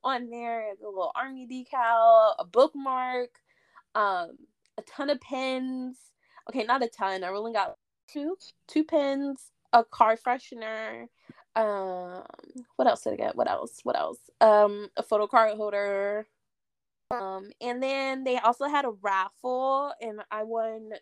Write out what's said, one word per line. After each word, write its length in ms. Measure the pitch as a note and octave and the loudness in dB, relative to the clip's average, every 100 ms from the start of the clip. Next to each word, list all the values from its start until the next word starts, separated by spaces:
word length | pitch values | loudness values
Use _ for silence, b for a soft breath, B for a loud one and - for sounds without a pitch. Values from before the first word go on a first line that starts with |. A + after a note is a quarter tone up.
on 260 | C4+ C4 A#3+ | -2 -4 -6
there, 420 | A#3 A#3 A#3 G#3+ | -10 -8 -6 -8
a 40 | G3+ G#3+ | -10 -12
little 260 | F#3+ F3 - | -6 -4 -4
army 300 | C4 C4 B3 | -8 -10 -12
decal, 840 | B3+ B3 C4+ A#3 A#3 A3+ A3+ A3 - | -12 -8 -2 2 6 10 10 8 4
a 60 | F3+ | 0
bookmark, 840 | G3 C#4+ C#4+ C4+ C4 B3+ B3+ B3 _ _ b b b _ G#3+ | 6 4 4 -4 -4 -2 -4 -6 _ _ b b b _ 0
um, 420 | G#3 F#3 E3+ - - _ _ - | 0 0 -4 -10 -20 _ _ -18
a 40 | |
ton 260 | - - C#4 | -16 -8 -4
of 100 | C4+ | -4
pins. 800 | - C4 C4 C4 C4 B3+ B3+ B3+ _ _ b b - | -4 -4 -2 -4 -4 -6 -8 -12 _ _ b b -10
Okay, 140 | C4 | -6
not 200 | A3 C4 | 0 0
a 40 | A#3 | 0
ton. 360 | - G3 F#3+ | -2 -4 -2
I 60 | F3+ | -4
only 220 | G3 A3+ | -6 -4
got 260 | A3+ F#3+ - _ _ _ | -2 -2 -6 _ _ _
two, 300 | D4+ D4 F#4+ - _ - | -8 -6 -8 -12 _ -4
two 160 | D#4 D#4 | -2 2
pins, 680 | D#4+ C#4 C#4 C#4 C4+ - _ _ | 2 2 -2 -4 -8 -14 _ _
a 100 | A#3+ | 4
car 320 | A#3 - A3 A3+ | 4 2 2 2
freshener. 920 | - B3+ - A#3+ A3 A3 A3 A3+ A#3+ B B B B - | 0 -4 -6 -12 -10 -8 -10 -12 -16 B B B B -2
Um, 680 | A3 G3+ F#3+ F3+ F3+ F3+ - - - - B3 - | -2 -2 -6 -8 -10 -14 -16 -20 -18 -18 -18 0
what 100 | D3 | 2
else 140 | - | 2
did 120 | - | -4
I 20 | - | -4
get? 180 | G#2+ - | -4 -2
What 140 | - | -2
else? 300 | - - - | -2 -6 -10
What 140 | - - | -4 -2
else? 220 | D#2 - _ _ | -4 -6 _ _
Um, 500 | A3 G#3+ G#3 G#3 G#3 - | 6 8 6 2 -10 -10
a 80 | |
photo 240 | G#3+ G#3+ G#3 | -2 -2 2
card 300 | B3+ A3 G#3+ | 4 4 0
holder. 720 | G#3 G3+ G3+ G3 G3+ G#3 A3 _ _ _ _ _ _ _ _ | -4 -2 -2 -2 -2 -4 -8 _ _ _ _ _ _ _ _
Um, 380 | A#3+ G3 F#3+ G3 - | -6 -6 -10 -14 -10
and 220 | A#3+ B3 | -8 -4
then 400 | C4+ C4+ C4+ C4 | -2 -2 -2 -4
they 140 | C4 B3 | -2 2
also 280 | A3 A#3+ C#4 | 2 2 0
had 200 | D4 C4+ | 0 -2
a 60 | G#3 | -4
raffle, 920 | G3+ G3 F#3+ _ B3+ B3+ C4 C4+ C#4+ - | -2 -2 -2 _ -6 -2 0 0 -2 -8
and 220 | A3+ G#3+ G3+ | -10 -12 -10
I 120 | G#3+ | -8
won 480 | A3 A3+ A3+ A3 A3 G#3 | -4 -4 -4 -6 -14 -16